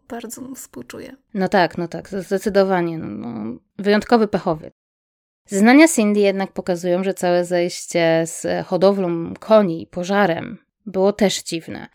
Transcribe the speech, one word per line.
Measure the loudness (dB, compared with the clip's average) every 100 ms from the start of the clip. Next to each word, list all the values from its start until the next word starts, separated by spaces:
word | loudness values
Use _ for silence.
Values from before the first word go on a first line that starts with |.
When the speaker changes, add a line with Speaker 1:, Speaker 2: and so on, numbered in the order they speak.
| -16
Speaker 1:
bardzo | -14 -14 -14
mu | -16 -16
współczuję. | -18 -18 -16 -16 -16 -20 _
Speaker 2:
No | -4 0
tak, | 2 2 0
no | -8
tak, | -8 -10
zdecydowanie, | -10 -4 -4 0 2 4 2 -2 -4
no, | -8
no, | -10 -10 -10 -10 -12 _ -6
wyjątkowy | 0 0 2 2 2
pechowy. | -2 -2 -6 -8 _ _ _ _ _ _ _ -4
Zeznania | 4 6 8 8
Cindy | 4 2 2
jednak | 2 2 -4
pokazują, | -6 -4 -4 0 0
że | -2
całe | -2 0 0 0
zajście | 0 -2 -6 -4 0 2 2 -2
z | -6 -6 -6 -4
hodowlą | 2 2 2 -2 -4 -6 -6
koni | 2 4 4 -2
i | -8
pożarem | -10 -2 2 2 0 -6 -14 _ _ -8
było | 0 0
też | 2 0 0
dziwne. | -8 -10 -10 -14 -16